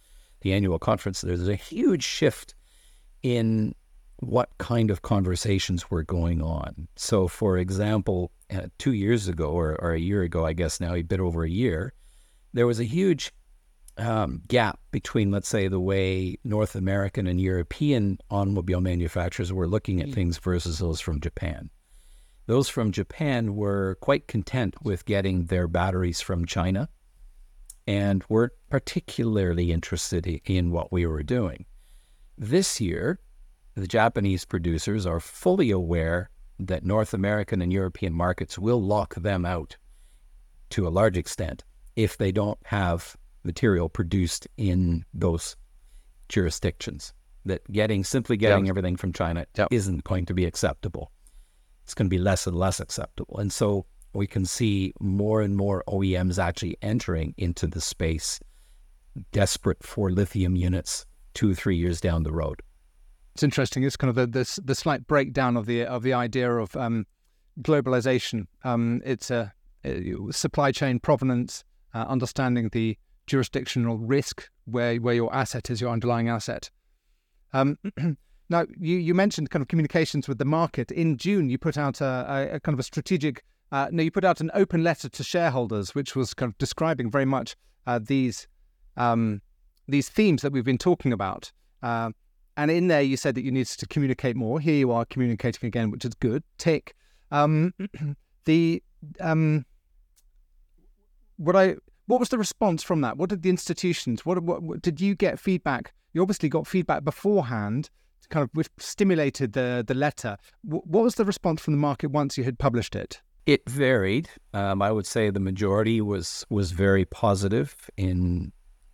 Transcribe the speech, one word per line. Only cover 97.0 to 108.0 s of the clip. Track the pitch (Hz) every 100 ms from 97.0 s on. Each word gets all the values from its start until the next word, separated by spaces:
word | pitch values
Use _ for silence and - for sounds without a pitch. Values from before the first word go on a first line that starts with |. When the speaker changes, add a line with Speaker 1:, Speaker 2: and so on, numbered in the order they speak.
| _ _ -
Speaker 2:
Um, | 147 151 156 175 - 190 - 147
<clears throat> | 143 _ _ -
the, | 165 165 170 - - 151 -
um, | 175 160 156 151 127 _ _ _ _ _ _ _ _ _ _ _ _ _ _ _ _ -
what | 156 190
I, | 190 - - _ -
what | 247
was | 240
the | 247
response | 202 - 208 165
from | - 165
that? | 127 127
What | 175
did | 196
the | 180
institutions, | 180 - 170 180 165 - 113 151
what, | 185
what, | 170 170
what | 165 -
did | 175 143
you | 196 196
get | 185 -
feedback? | - 185 151 127 - _ _
You | 160
obviously | 190 202 151
got | 156 -
feedback | 190 165 151
beforehand, | 139 - 202 202 123 113 104 120 156 _